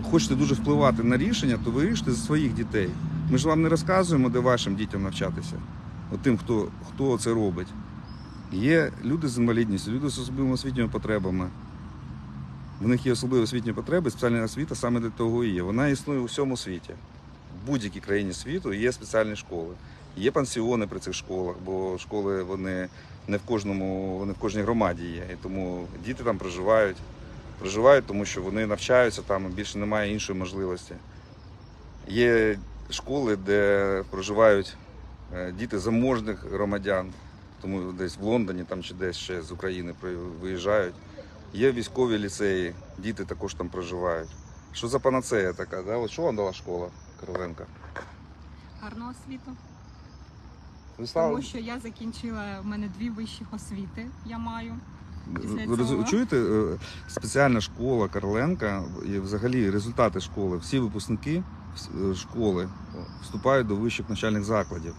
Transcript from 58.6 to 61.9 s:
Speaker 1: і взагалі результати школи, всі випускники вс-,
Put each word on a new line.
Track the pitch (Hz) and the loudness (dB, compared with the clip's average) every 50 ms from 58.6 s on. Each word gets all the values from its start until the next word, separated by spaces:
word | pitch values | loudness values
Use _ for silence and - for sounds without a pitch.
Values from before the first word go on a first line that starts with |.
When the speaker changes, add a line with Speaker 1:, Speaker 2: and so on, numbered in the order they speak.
| 113 104 101 98 85 67 90 - - | 0 0 0 0 -4 -6 -6 -6 -4
Speaker 1:
і | 87 98 98 | -2 -2 -2
взагалі | 92 95 107 101 107 123 127 127 113 98 | -2 0 -2 0 0 2 4 4 4 4
результати | 95 104 101 117 117 135 120 107 90 95 | 4 2 0 0 2 4 4 4 4 0
школи, | 87 - - 107 98 95 90 | -4 -4 -4 -2 0 0 0
всі | 85 82 - 135 135 | -2 -2 0 0 0
випускники | 123 107 104 104 - - 117 - - 139 156 180 185 - - - - - - | 0 0 -2 -4 -2 -2 -4 -2 0 -2 -2 -2 -2 -4 -10 -14 -14 -12 -12
вс-, | - - - | -12 -10 -8